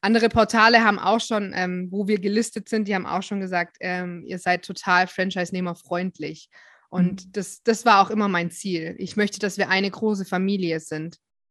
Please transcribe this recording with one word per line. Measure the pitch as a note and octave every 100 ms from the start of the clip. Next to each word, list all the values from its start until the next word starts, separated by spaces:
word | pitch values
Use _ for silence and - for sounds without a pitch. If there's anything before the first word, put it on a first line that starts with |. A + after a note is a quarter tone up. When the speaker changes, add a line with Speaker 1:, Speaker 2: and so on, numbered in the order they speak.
Speaker 1:
andere | G3 A3+ A3
Portale | A#3 A3 A#3 A3 A#3
haben | A3+ G3+
auch | - A3+
schon, | - A3 G3
ähm, | - F3+ F3+ F3+
wo | G3 G3+
wir | G#3
gelistet | F#3+ G#3 A3+ - G3+
sind, | A3 G3+
die |
haben | G3 F3
auch | E3+
schon | G3 G3+
gesagt, | F#3+ F3+ F3 _
ähm, | F#3 F3+ F3+ F3
„Ihr | - F3+
seid | F3+ F3+
total | - F#3 - F3+ F#3
Franchise-Nehmer | - F#3+ F#3+ F3 F#3 F3+
freundlich.“ | F3 - F3 F#3 - D3 D#3+ - - - _ _
Und | F3+ F3+ F#3+ -
Speaker 2:
Mhm. |
Speaker 1:
das, | G#3 F#3 -
das | - A3+
war | A#3+ G3+
auch | F#3
immer | G#3+ G3+
mein | F3 E3+
Ziel. | - G3+ F3 D#3+ F3+
Ich | F#3 -
möchte, | G#3 -
dass | G3+ G3
wir | G3
eine | F#3+ G3
große | F#3+ A3 G#3
Familie | F#3+ F#3 F#3+ G3+ F3+ D#3+
sind, | D#3+ D#3 D#3+ - _ _ _